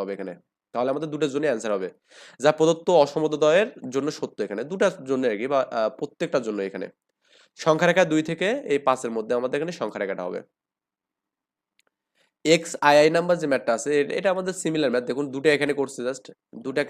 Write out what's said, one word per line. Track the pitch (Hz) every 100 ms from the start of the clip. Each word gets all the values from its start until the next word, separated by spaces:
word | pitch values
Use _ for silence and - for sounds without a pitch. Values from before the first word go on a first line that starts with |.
হবে | 98 98
এখানে, | 92 87 _ _ _
তাহলে | 117 131
আমাদের | 143 156
দুটার | 147 151
জন্য | 139 151
অ্যান্সার | 113 110 98
হবে, | 90 - _ - - -
যা | 139 156
প্রদত্ত | 160 165 190 170
অসমতাদ্বয়ের | 143 160 156 151 151 175 226 - 127 135
জন্য | 147 -
সত্য | 127 - 101
এখানে, | 104 139
দুটার | 190 196 - 131
জন্য | 131 127
আর | 101
কি, | 127
বা, | 139 - 120
আহ, | 110 -
প্রত্যেকটার | 147 - 170 143 113
জন্য | 104 98
এখানে। | 95 92 _ _ _ _ _ _ - 160
সংখ্যা | 156 170
রেখা | 175 175
দুই | 156 160
থেকে | 165 185 277 -
এই | 139 139
পাঁচের | 123 120 113
মধ্যে | 110 123
আমাদের | 127 143
এখানে | 170 170
সংখ্যা | 110 104
রেখাটা | 98 92 90
হবে। | 92 - _ _ _ _ _ _ _ _ _ _ _ _ _ _ _ _ _ _ _ 151 165
এক্স | - - 147
আই | 147
আই | 156 170
নাম্বার | 175 175
যে | 147
ম্যাথটা | 131 - 117
আছে, | 143 147
এ-, | 139 -
এটা | 190 185
আমাদের | 185 180
সিমিলার | 165 156 139
ম্যাথ। | 123 120
দেখুন | 131 143
দুটো | 135 143 143
এখানে | 147 139
করছে, | 135 - 123
just | 135 - - _ - 127
দুটা | 139